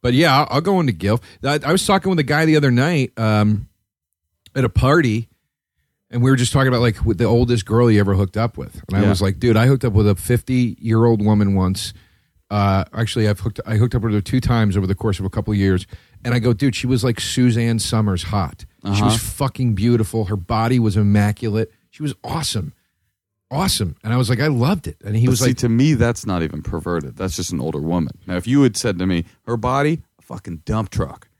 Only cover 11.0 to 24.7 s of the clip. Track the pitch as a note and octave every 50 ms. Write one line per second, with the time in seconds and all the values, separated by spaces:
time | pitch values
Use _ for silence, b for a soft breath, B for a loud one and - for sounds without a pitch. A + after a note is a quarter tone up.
11 | A#2 A#2+ A#2 G#2 G#2 G#2+ G#2+ G#2 G#2 G2 G2 F#2+ F#2 F#2 F#2+ F#2+ - - b b
12 | b b b b b b b b _ _ G#2 G#2 G2+ G2 F#2+ G2 - - - A2
13 | A#2 A2+ - B2 A2 G#2 G2+ - - A#2+ G#2 - - - A2+ G#2+ A#2+ A#2+ - B2
14 | G#2 A2+ G#2 G#2 F2+ - - C3 B2+ - A#2+ A#2 A2 G#2 F#2 G2+ F#2+ F2+ G2+ -
15 | - A2+ F#2+ - F#2+ F#2+ - - F#2+ - G#2+ G2+ G2 G2 F#2+ F2+ - B B B
16 | B B B B - A#2+ A#2+ B2 A2 B2 A#2 G2+ D3 C3+ A2+ - - B2 C3 A#2+
17 | A2 B2+ A#2 - - - - - B2 B2 A2+ A#2 A#2 A#2 A#2 A2+ - - - A2+
18 | G#2+ G#2 F#2+ E2+ - - G#2 G2+ F2+ C#2 - - - - _ _ - G2+ G2+ G2
19 | G#2+ G#2 G#2+ A2+ - - - - C#3+ C3 - - C3 A#2+ G#2+ F#2 G#2 A#2+ A#2+ A2+
20 | A2 - - A2+ A2 F#2 G#2+ G2 E2+ - A#2 A2 A2+ A#2 C3 B2 A2+ G#2+ G2 A2
21 | G#2 G2+ G2+ G#2 G#2 G#2 G#2+ - - A2 G#2 A2 A2 - _ _ _ _ _ -
22 | D3+ D3 C3 _ - - - D#3+ D3 - - A2 - - - _ _ _ _ _
23 | _ _ _ _ _ _ _ _ _ _ B2+ D3 F#3+ F#3+ - - G#2 E2+ - _
24 | - A2 A#2 B2+ B2 G2+ B2+ A2 C#3 D#3 C#3+ A#2+ A#2+ D3